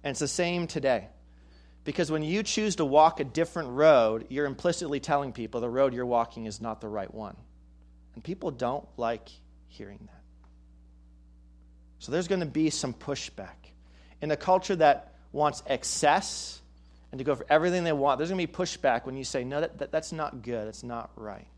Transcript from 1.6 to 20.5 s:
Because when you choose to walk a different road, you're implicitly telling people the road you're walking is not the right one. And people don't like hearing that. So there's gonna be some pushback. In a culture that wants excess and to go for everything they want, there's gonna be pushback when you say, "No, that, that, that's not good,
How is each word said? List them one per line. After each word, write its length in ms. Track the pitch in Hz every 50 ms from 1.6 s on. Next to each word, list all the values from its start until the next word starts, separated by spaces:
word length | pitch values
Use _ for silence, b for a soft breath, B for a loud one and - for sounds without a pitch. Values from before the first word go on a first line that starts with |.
| b b b b b
Because 280 | - 143 - 175 143
when 120 | 156 156 156
you 200 | 151 175 208 220
choose 320 | - - - 214 214 190
to 100 | - 165
walk 340 | 139 135 147 156 135 - -
a 40 | 143
different 460 | 123 - 160 165 156 - 175 160 127
road, 580 | 120 131 151 160 151 131 117 110 110 113 113 -
you're 160 | 131 139 147
implicitly 540 | 143 135 - - 175 170 - 180 156 147 139
telling 340 | - - 151 143 139 135 110
people 280 | - 113 107 - 123
the 80 | 113 120
road 240 | 117 131 135 135 123
you're 120 | 120 127
walking 400 | 123 123 117 117 117 - 117 113
is 160 | 110 104 -
not 180 | 117 113 110 110
the 60 | - 107
right 240 | 104 107 95 -
one. 260 | - 110 107 98 - - - - - - - - - - - - - - - - -
And 80 | - -
people 260 | - 185 190 - 175
don't 380 | 139 120 127 120 127 147 - - - -
like 320 | 120 113 117 107 - - - - - - - - - -
hearing 320 | - - 113 98 101 - 101
that. 160 | - - - - - - - - - - - - - - - - - - - - - - - - - - - - - - - - - - - - - - -
So 120 | - -
there's 160 | 127 170 180 170
gonna 180 | 196 185 175
be 240 | 147 120 151 156 156
some 240 | 147 - - 131 117
pushback. 600 | - - - 143 - - - - - 98 92 - - - - - - b b b b b b b b
In 100 | - 156
a 60 | 151 143
culture 380 | - - 185 190 185 - 196 170
that 380 | 160 147 139 - - b b b b b
wants 320 | - 139 151 147 143 - -
excess 960 | - 139 120 - - - - - 147 147 185 214 - - - - - - - - - - b b b b b b b
and 80 | - 131
to 60 | 131
go 100 | 139 139
for 100 | 120 - -
everything 340 | 147 156 165 180 180 180 170
they 80 | 170
want, 280 | 156 143 139 143 135 127
there's 100 | 151 170
gonna 160 | 190 185 175
be 60 | 151
pushback 540 | - - 185 165 - - - 139 120 117 -
when 120 | 131 131 135
you 80 | 131
say, 180 | - - 139 123
"No, 160 | 127 139 147
that, 200 | 160 165 - -
that, 120 | 143 -
that's 200 | - 156 156 - -
not 300 | 160 156 - - 131 107
good, 240 | 120